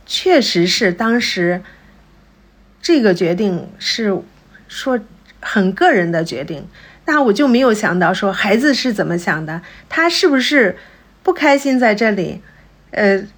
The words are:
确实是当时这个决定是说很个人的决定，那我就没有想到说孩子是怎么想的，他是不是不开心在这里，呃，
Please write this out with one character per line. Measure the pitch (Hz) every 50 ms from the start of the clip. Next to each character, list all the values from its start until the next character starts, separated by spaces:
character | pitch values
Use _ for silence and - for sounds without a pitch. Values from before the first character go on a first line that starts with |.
| _
确 | - - - - 370 359 285
实 | 220 - - 175 170 180
是 | - - 233 185
当 | 175 - 226 226 233 240
时 | 226 - - 190 175 175 175 180 - - - - - - - _ _ _ _ _ _ _ _ _ _ _ _ _ _ _ _ _
这 | - - 339 285
个 | 226 202 180
决 | 170 185 165 175
定 | 180 214 196 180 165 - - - -
是 | - - - 233 226 208 190 - - - _ _ _ _ - - - -
说 | - - - 269 254 233 208 - - - _ - _ _
很 | - - - 214 190 185
个 | 190 - 349 359
人 | 285 196 175 170
的 | 170 160 165
决 | - - 120 147
定， | 165 165 139 - - - - - - - - _
那 | - 302 302
我 | 277 226 202
就 | 247 294 269
没 | 233 247
有 | 269 247 214
想 | 208 - - 170 180
到 | 175 165 185
说 | - 202 196
孩 | 185 - - - 208
子 | 233 269 302 262
是 | - - 254 214
怎 | 202 165
么 | 156 170 175
想 | - 202 156 156 160
的， | 151 160 175 - - - - - -
他 | - 320 330 339
是 | 339 - 381 339
不 | 277 262
是 | 247 - 294 277 226 180 - - - - - - _ _ _ _ -
不 | 381 359
开 | - 294 302 285 277
心 | 285 277 262 254
在 | 247 226 208
这 | 208 233 220
里， | 208 190 170 151 - - - - - - - _ _ _ _ _
呃， | - - 214 196 196 190 208 202 -